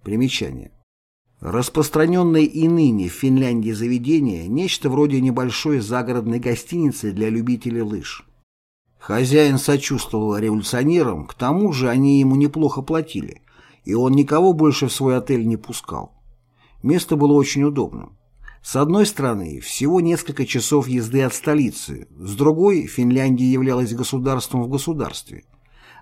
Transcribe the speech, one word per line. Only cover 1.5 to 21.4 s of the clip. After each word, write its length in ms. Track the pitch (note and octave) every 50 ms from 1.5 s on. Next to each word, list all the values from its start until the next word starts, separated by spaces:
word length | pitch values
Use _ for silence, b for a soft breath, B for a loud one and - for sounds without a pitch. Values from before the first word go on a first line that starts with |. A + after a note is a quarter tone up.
| F#2+ A#2+ B2+ - - D#3 C#3+ D3 - D#3 D#3+ E3+ F3+ F3+ F3 E3+ D#3+ D#3 D3+
и 220 | - - D#3+ D#3+
ныне 440 | E3 E3+ E3 D#3 B2+ A2 G2+ F2+ F2
в 20 |
Финляндии 600 | - - C3+ C3 C3 C3 C3 B2 A#2+ A#2 G#2+ A2+
заведение – 760 | A2 G#2 A2+ A#2+ B2 A#2+ A#2+ C#3 E3 D#3 C#3 A2+ F#2 E2 E2 F#2
нечто 400 | A#2 D#3 F#3+ F3 - - - C3+
вроде 320 | B2+ D3 D3+ D3 C3+ C3
небольшой 600 | B2+ C3 A#2+ B2+ B2+ B2 A2 - - D#3 D3 C3
загородной 600 | G2+ G2+ B2 B2+ A#2 B2 A#2+ A#2+ G#2+ A#2 A#2 A#2+
гостиницы 720 | A#2+ B2 A#2 - - - E3+ E3+ D#3+ C#3 A2+ - A2+ G#2
для 160 | F#2+ G#2 A2 A2
любителей 540 | A2 A#2 A2+ B2 B2 A2 - A#2+ A#2 A#2
лыж. 440 | A2 G#2 G#2+ F2 C#2 - - - - _ _ _ _ _ _ _ _ _ _ _ _ _ _ _
Хозяин 600 | - - - B2 C3 B2+ C#3+ D3+ D3+ C#3+ C3+ C3+
сочувствовал 800 | - D3 C#3+ C#3 C#3 - C#3+ A2+ - - A2+ G#2+ G#2+ G#2+ G2+ G#2
революционерам, 880 | A2 G#2+ G#2+ G#2+ F#2+ - B2+ A#2+ C3+ D#3 F3 F3 D3 A#2 F2+ D2+ C#2
к 80 | - -
тому 400 | - B2+ C3 D#3 F#3+ G#3+ F#3+ D3
же 160 | B2+ C3 B2
они 300 | A#2+ C3 C#3 C#3 C#3 C#3
ему 160 | C3+ C3 C3+
неплохо 440 | C#3 C#3+ D3 C#3 D#3+ D#3 C#3 - C3+
платили, 640 | C3+ - D#3+ D#3+ D#3 - - G2 - - - - b b b b b b b b b
и 80 | -
он 200 | G2+ A#2+ B2 C3
никого 420 | C3+ C#3+ C#3+ C#3+ D3+ D#3+ F#3 F#3+ F3
больше 320 | D3+ D#3 D3 C3+ - C#3+
в 60 | A#2+
свой 260 | - - C3+ C3 B2+ B2+
отель 280 | - - C3+ A#2+ A2+
не 120 | A2+ A2+ A2
пускал. 560 | - - A#2 - - - - - - - _ _ _ - - _ _ _ _ _ _ _ _ -
Место 340 | - C3 E3 F3 - - E3
было 180 | D3 D3 C#3+ D3
очень 300 | C#3+ C#3 C#3+ - C#3+ C#3+
удобным. 520 | D3 C#3+ C3+ G2 - - G#1+ - - - _ _ _ _ B B B B B
С 120 | - - -
одной 300 | C3 D3 D#3 F3+ G#3+ G#3
стороны, 560 | G#3 - - C#3 B2 A2+ G2+ F2 D#2 C#2+ B1
всего 400 | - - - - C3+ D3 F3+ F#3
несколько 460 | E3+ E3 E3+ - - - C3+ - B2+
часов 420 | - - B2 - - D3+ C#3+ C3 B2+
езды 320 | B2+ B2 A2 A2+ B2+ C3+
от 140 | C3+ B2 -
столицы, 720 | -